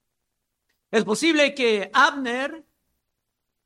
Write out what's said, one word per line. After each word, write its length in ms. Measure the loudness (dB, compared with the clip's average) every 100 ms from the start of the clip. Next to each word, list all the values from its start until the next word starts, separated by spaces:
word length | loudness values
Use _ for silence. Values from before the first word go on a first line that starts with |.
| _ _ _ _ _ _ _ _ _
Es 120 | -2
posible 500 | 0 0 0 2 2
que 360 | 0 0 0 0
Abner, 680 | 2 2 0 -6 -6 -6 -10 -20 _ _ _ _ _ _ _ _ _